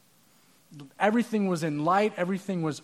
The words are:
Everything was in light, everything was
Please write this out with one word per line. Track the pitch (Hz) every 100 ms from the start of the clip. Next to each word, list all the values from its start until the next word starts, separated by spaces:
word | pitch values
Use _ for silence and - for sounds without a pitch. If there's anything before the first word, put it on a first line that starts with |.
| _ _ _ _ _ _ _ 151 143 -
Everything | 196 233 226 220 196
was | 170
in | 160 147 156
light, | 190 214 208
everything | 180 190 - 180
was | 160 143